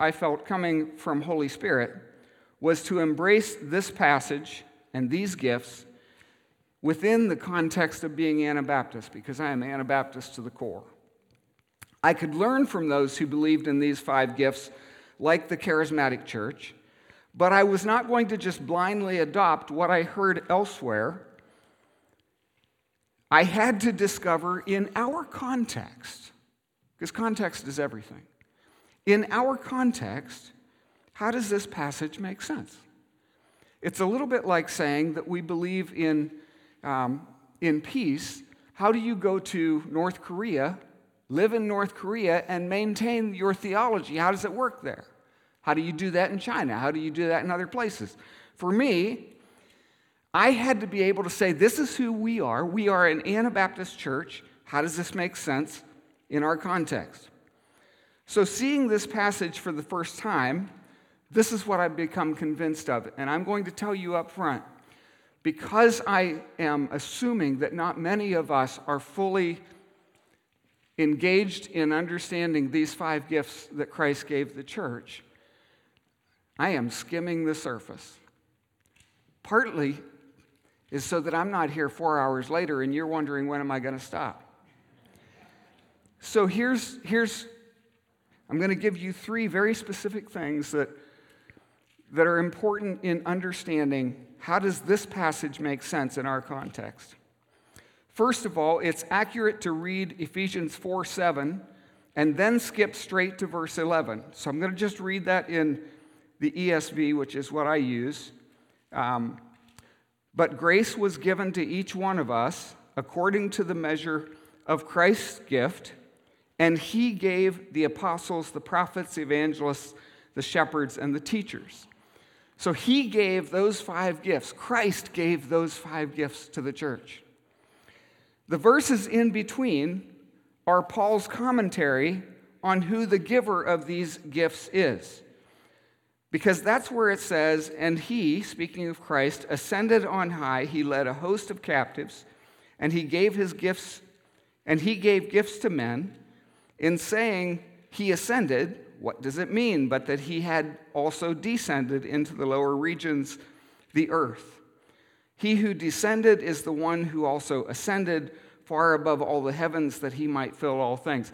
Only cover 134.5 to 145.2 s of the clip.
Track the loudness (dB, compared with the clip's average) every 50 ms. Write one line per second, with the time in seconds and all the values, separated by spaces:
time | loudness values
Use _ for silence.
134.5 | 0 -4 -12 -2 0 2 4 4 2 0 -6 -12 -18 -20 -20 -20 -20 -20 _ _
135.5 | _ _ _ _ _ _ _ _ _ _ _ _ _ _ _ _ -4 2 4 4
136.5 | 2 4 4 2 2 2 2 -2 -2 2 2 2 2 0 -2 0 2 4 4 4
137.5 | 4 2 0 -4 -6 -2 0 0 0 0 -2 -4 -2 0 2 2 2 0 -2 -8
138.5 | -8 -8 -8 -8 -6 -8 -6 -6 -8 -10 -6 -2 0 2 2 2 0 -4 -6 -6
139.5 | -4 -4 -2 -2 -2 0 2 4 4 4 4 2 0 -2 -2 -2 -2 -4 -2 0
140.5 | 0 0 0 -2 -2 -2 0 0 2 2 0 0 -2 -4 -2 -2 -2 -2 -2 -8
141.5 | -12 -10 -4 0 2 2 2 0 -4 -10 -10 -10 -12 -18 -20 -20 -20 _ _ _
142.5 | _ _ _ _ _ _ -2 0 0 0 0 0 2 4 4 4 4 2 0 -2
143.5 | -2 -2 -2 -2 -2 -2 -6 -12 -16 -18 -20 -20 _ _ _ _ _ _ _ _
144.5 | _ _ _ 0 2 2 2 0 0 2 4 4 4 4